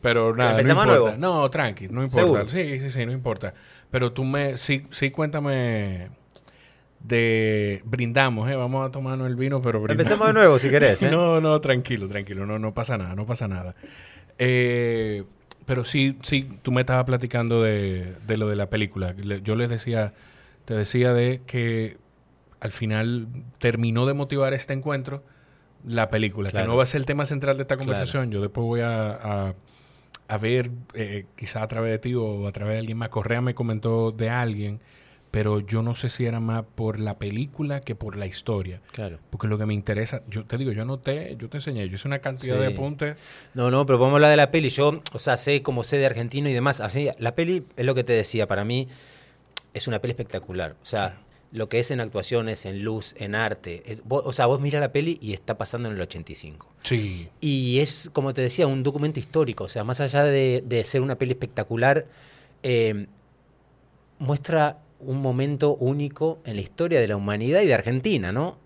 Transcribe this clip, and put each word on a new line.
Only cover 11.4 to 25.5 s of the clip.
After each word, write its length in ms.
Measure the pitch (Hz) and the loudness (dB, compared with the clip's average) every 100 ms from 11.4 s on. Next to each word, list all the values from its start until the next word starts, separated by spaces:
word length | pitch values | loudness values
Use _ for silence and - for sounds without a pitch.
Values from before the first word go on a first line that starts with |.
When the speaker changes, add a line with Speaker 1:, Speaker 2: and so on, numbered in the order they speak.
Speaker 1:
no, 200 | 160 151 | 4 2
tranquilo, 480 | 143 127 127 120 98 | 4 0 2 -4 -2
tranquilo. 380 | 101 101 98 98 | -6 -6 -6 -4
No, 120 | 107 | -2
no 160 | 110 | -4
pasa 220 | 107 117 117 | -4 -2 -2
nada, 160 | 92 | -2
no 120 | 95 107 | -6 -4
pasa 220 | 120 107 | -4 -4
nada. 260 | 92 90 - - - - - - _ | -4 -6 -12 -20 -20 -20 -20 -20 _
Eh, 880 | 156 127 123 120 120 117 110 104 95 - _ - - | 2 4 4 2 2 0 0 -4 -8 -16 _ -18 -4
pero 180 | 127 | -2
sí, 320 | 117 147 135 135 | 0 2 2 0
sí, 260 | - 147 135 98 | -2 -2 -2 -8
tú 100 | - | 0
me 80 | 127 | 0
estabas 220 | 127 127 | 2 2
platicando 580 | 127 123 123 123 117 117 | 2 0 0 -2 2 4
de, 520 | 113 107 98 92 90 92 107 | 4 2 0 -2 -6 -10 -4
de 120 | 107 | 0
lo 100 | 107 | 0
de 80 | 104 | 0
la 140 | 98 | 0
película. 440 | 110 104 95 92 92 | 0 -2 -2 -4 -4
Le, 260 | 101 101 | -6 -4
yo 140 | 98 110 | -2 0
les 120 | 120 | 0
decía, 440 | 117 120 117 107 - - - - _ | -2 -2 0 -2 -4 -20 -20 -20 _
te 100 | - | -4
decía 380 | 110 101 127 123 | -2 0 2 4
de 300 | 120 123 127 - | 4 2 0 -4
que 520 | 127 117 113 110 - _ _ _ _ _ _ | -4 -2 -2 -4 -8 _ _ _ _ _ _
al 120 | 107 | -10
final 560 | - 110 110 113 120 113 123 120 - | -6 -2 0 0 -2 -6 -12 -14 -2
terminó 480 | 123 113 117 113 131 | 0 2 0 2 2
de 80 | |
motivar 400 | 143 139 139 135 | 0 -2 0 0
este 180 | 135 - | 0 -4
encuentro 500 | 135 139 139 131 139 - _ _ | -6 -4 -4 -4 -10 -12 _ _